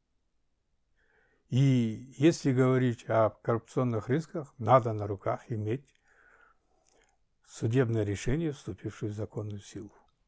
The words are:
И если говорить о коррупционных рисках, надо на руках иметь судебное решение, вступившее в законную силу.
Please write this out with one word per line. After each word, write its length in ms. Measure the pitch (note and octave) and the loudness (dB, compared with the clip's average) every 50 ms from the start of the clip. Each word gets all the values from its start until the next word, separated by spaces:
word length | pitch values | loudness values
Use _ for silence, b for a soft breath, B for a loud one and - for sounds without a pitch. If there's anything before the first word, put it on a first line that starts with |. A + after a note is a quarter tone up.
| _ _ _ _ _ _ _ _ _ _ _ _ _ _ _ _ _ _ _ _ _ _ _ _ _ _ _ _ _ - | _ _ _ _ _ _ _ _ _ _ _ _ _ _ _ _ _ _ _ _ _ _ _ _ _ _ _ _ _ -2
И 680 | - B2+ C#3 C3+ C3 B2+ A#2 A2 A2 G#2+ B2 C3+ - - | 2 4 4 6 6 4 2 0 -2 -6 -12 -14 -4 2
если 340 | C#3 E3 D#3+ - - C#3+ | 2 2 2 2 0 0
говорить 560 | B2+ B2 C3 B2+ C3 B2+ B2+ B2 A#2 - - - | 2 4 4 4 4 4 2 0 0 -2 -4 0
о 220 | A2 A2+ A2 G#2 | 2 4 4 2
коррупционных 800 | - _ - - A#2+ A2 - - - C#3 B2+ B2 A#2 G#2+ G2+ A#2 | 0 _ -4 -2 -2 -2 -2 -6 -4 -2 -2 0 -2 -4 -2 -2
рисках, 460 | B2+ D#3+ D#3+ - - F3 C#3 - _ - | -2 -2 -2 -6 -10 -12 -12 -12 _ -4
надо 340 | A2+ A2 B2+ C3 A#2 A#2+ | 2 6 6 6 4 2
на 160 | A2 G#2+ G#2 G2+ | -4 -4 -4 -6
руках 420 | G2+ F#2 - A2 A#2+ C3 - - | -6 -6 -4 -6 -6 -6 -6 -8
иметь 420 | B2+ G#2+ G#2 G#2+ A2+ C3+ - _ _ b b b b b b b b b b b b b b _ _ _ _ _ _ _ _ _ _ _ _ _ _ _ _ - | -6 -4 -2 -4 -4 -4 -6 _ _ b b b b b b b b b b b b b b _ _ _ _ _ _ _ _ _ _ _ _ _ _ _ _ -18
судебное 560 | - - - A#2 A2+ C3+ C3 A2+ A#2 A2+ G#2 | -10 -4 -2 0 2 2 2 2 2 0 0
решение, 480 | G#2 G2+ F#2 - - C#3+ D#3+ E3+ D#3 | -2 -2 -4 -2 0 0 0 0 -4
вступившее 580 | C#3 - - - F#2+ - - A2 - - - G#2+ | -6 -8 -10 -12 -12 -10 -10 -12 -10 -8 -8 -8
в 40 | G#2 | -6
законную 460 | G#2 G#2+ - - A#2 G#2 G#2+ G#2 G2+ | -6 -8 -8 -8 -8 -8 -8 -10 -12
силу. 300 | - - - G2+ - G#2 _ _ _ _ _ _ _ | -14 -14 -14 -14 -14 -16 _ _ _ _ _ _ _